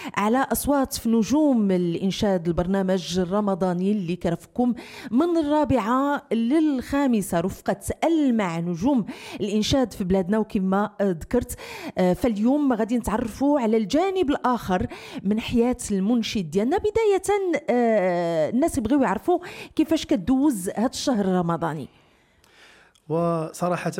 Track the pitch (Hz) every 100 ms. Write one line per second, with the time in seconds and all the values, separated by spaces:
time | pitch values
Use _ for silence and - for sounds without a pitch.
0 | 285 - 208 254 262 226 254 285 254 -
1 | 226 226 180 285 302 240 202 180 170 165
2 | 190 - 214 185 165 170 180 196 190 190
3 | 156 180 175 208 208 185 185 175 190 214
4 | 170 175 180 170 - - 247 - - -
5 | - 233 349 330 285 302 269 254 202 254
6 | 285 277 - 226 233 320 302 262 - 285
7 | 277 220 185 175 185 - - 190 - -
8 | 302 320 277 226 185 165 170 165 240 262
9 | 185 - - 320 190 214 208 277 247 -
10 | 180 190 180 214 214 202 190 196 208 -
11 | 202 165 - 247 - - - - 320 -
12 | 185 175 247 202 233 294 277 214 220 240
13 | 214 214 220 - 285 294 220 226 208 294
14 | 392 381 277 285 247 240 - 185 240 370
15 | - 302 190 220 - 233 240 247 - 196
16 | 196 240 208 220 160 175 262 392 415 453
17 | 440 392 392 403 370 320 - 247 233 214
18 | 185 175 170 165 147 233 320 277 214 285
19 | 220 202 - 349 359 - - - 311 320
20 | - 269 170 262 302 214 185 - 254 -
21 | - 220 190 180 170 165 165 160 165 _
22 | _ _ _ _ _ _ - - _ _
23 | - 160 170 165 160 - 180 170 170